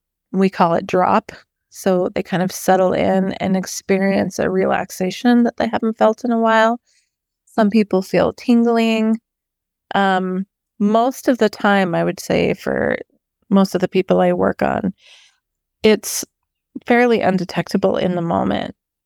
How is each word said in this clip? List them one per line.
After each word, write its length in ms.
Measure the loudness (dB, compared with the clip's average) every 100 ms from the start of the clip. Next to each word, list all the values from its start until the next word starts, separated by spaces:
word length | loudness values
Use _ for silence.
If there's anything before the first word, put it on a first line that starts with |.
| _ _ _
we 180 | 0 0
call 260 | 2 2
it 120 | 2 0
drop. 460 | 0 2 2 -2 -14 _ _ _
So 360 | -6 0 0 0
they 140 | -4
kind 180 | -4 -4
of 80 | -4
settle 420 | -2 0 2 2
in 420 | 2 0 0 0
and 220 | -4 -2 -2
experience 840 | -4 -8 -2 0 2 0 -2 -2
a 100 | -2
relaxation 920 | 0 0 -2 -4 -6 -6 -2 2 2
that 120 | 0 -2
they 120 | -4
haven't 280 | -2 -4 0
felt 280 | 0 0
in 80 | -2
a 80 | 0
while. 400 | 2 2 2 0 _ _ _ _ _ _ _
Some 240 | 0 2
people 320 | 2 2 0
feel 300 | 0 0 0
tingling. 880 | -2 0 2 2 2 0 0 0 -2 _ _ _ _ _ _ _
Um, 520 | -2 0 0 -2 -4 -8 _ _ -4
most 480 | 0 2 0 -2 -2
of 100 | 2
the 100 | 0
time, 460 | 0 0 2 0
I 80 | -2
would 160 | -2 -4
say 360 | -2 0 0
for 420 | -2 -4 -2 0 -2 -8 _ _ _ -2
most 260 | 0 0 -2
of 40 |
the 80 | -2
people 320 | -2 0 2
I 120 | 2
work 300 | 0 -2 0
on, 300 | -2 -2 -4 -8 _ -20 _ _ _ _ _ _
it's 400 | 2 2 -2 -10 -10 _ _ _ _ -8 0
fairly 360 | 2 4 2
undetectable 760 | 2 0 -2 -6 -4 0 0 0
in 200 | -2 -2
the 60 |
moment. 520 | -2 0 0 -4 -6 -12 _ _